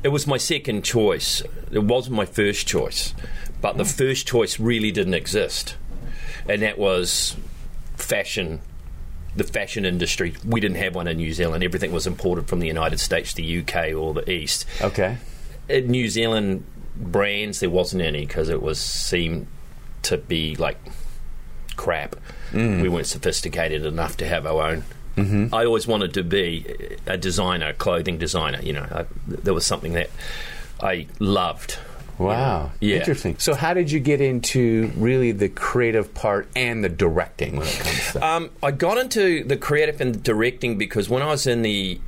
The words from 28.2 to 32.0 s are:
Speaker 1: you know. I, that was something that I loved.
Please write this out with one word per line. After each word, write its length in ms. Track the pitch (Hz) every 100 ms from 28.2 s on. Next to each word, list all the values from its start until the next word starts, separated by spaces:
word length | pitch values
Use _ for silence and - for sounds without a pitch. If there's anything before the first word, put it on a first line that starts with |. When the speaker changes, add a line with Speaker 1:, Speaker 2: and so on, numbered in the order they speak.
| 82 90 78 67
Speaker 1:
you 80 | -
know. 140 | 73 69
I, 160 | 80 82 - -
that 260 | - 101
was 120 | 85 -
something 280 | 98 82
that 160 | 85 85 - - - - - - -
I 260 | 98 90 76 -
loved. 580 | 101 98 90 - - - - -